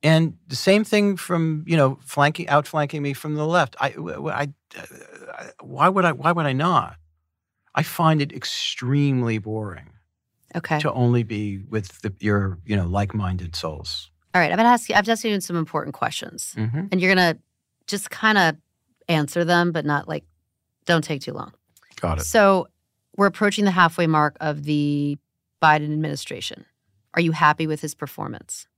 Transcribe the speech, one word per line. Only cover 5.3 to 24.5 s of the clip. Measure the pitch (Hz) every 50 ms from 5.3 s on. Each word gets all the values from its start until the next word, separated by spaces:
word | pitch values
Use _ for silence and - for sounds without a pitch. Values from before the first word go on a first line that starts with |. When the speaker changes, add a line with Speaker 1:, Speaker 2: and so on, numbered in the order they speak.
| -
Speaker 1:
I, | - - - - _
why | - - 135 131 147 180
would | 190 196 180
I, | 170 151
why | 127 139 160 175
would | 170 160
I | 147 131
not? | 131 151 180 180 135 95 - - - _ _ _ _ _ _ _ _ _ _ _ _ _ _ _
I | - 160
find | - - - 170 160 160 151
it | 143 147 -
extremely | - - - - - - - - - - 123 139 143 143 143 135 127 120 117 113 110
boring | 98 107 107 110 107 101 87 80 73 76 _ _ _ _ _ _ _ _ _ _ _ _ -
Speaker 2:
Okay. | 175 - - 160 151
Speaker 1:
to | 151 151 -
only | 127 127 120 120 120 117
be | 107 113 104 104 104 98 98 98 -
with | 110 110 95 - - - -
the, | 110 98 _
your, | - 104 104 101 98 98 92 85 87
you | - 107
know, | 101 90
like-minded | 85 90 101 101 98 - 110 101 92 92 90 90 82 80
souls. | - - 82 78 76 76 - - - - - _ _ _ _ _
Speaker 2:
All | 185
right, | 170 147
I'm | -
gonna | 185 226 240
ask | 247 233 - -
you, | 214
I've | 208 202 220
asked | 226 220 -
you | 226 208 196
some | - - 175
important | 170 160 156 - 156 - 147 139
questions. | - - - - - - - - 175 - - -
Speaker 1:
Mm-hmm. | 110 110 113 117 151 185 202
Speaker 2:
And | 190 190
you're | 175 185 190
gonna | 185 180 170 160 - _ _ _ _ _ _ _ _ _
just | - - 202 - -
kinda | - - - 220 214 202 180 165 151 151 _ _ _ _ _ _ _ _ _ -
answer | 170 156 147 143 - 175 175
them, | 160 175 175 175 175 160
but | 165 147
not, | 147 147 143 - -
like, | 156 151 _ _ _ _ _ _ _ _ _ _ _ _ _
don't | - 170 165 151
take | - 160 135 -
too | - -
long. | - 139 - - _ _ _ _ _ _ _ _ -
Speaker 1:
Got | - 87 82 78
it. | 73
Speaker 2:
So | - - 226 104 98 95 92 - _ _ _ _ _ _ _ _ _ _
we're | - 202
approaching | 196 - - 214 202 202 - 208
the | 196
halfway | 180 180 180 165 165 - 175 160
mark | 160 151 151 147 147 -
of | 156 156